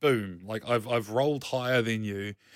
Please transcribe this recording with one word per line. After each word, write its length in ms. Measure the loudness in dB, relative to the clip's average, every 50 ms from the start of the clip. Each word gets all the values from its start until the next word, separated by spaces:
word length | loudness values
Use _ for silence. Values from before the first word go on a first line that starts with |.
boom. 400 | 2 4 4 2 0 -4 -8 -10 -8
Like, 240 | -8 -8 -6 -2 0
I've, 200 | 0 0 0 0
I've 220 | -2 -2 0 0
rolled 340 | 0 2 2 2 2 -2 -2
higher 380 | -4 -4 -2 0 2 2 2
than 200 | 2 2 0 -2
you, 320 | -2 -4 -4 -4 -6 -6 -8 -12 _ _ -20